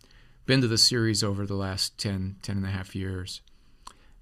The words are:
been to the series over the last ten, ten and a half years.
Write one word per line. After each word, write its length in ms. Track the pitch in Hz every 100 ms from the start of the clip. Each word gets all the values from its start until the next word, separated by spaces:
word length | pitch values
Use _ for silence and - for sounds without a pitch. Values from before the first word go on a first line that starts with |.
| - - - - -
been 140 | 131
to 80 | 120
the 100 | 113
series 440 | - 123 113 101
over 240 | 107 98 101
the 80 |
last 440 | 98 98 95 - -
ten, 380 | 110 98 95 95
ten 140 | - 98
and 100 | 95
a 40 |
half 240 | 98 92
years. 460 | 95 95 95 92 - - - - - - - - -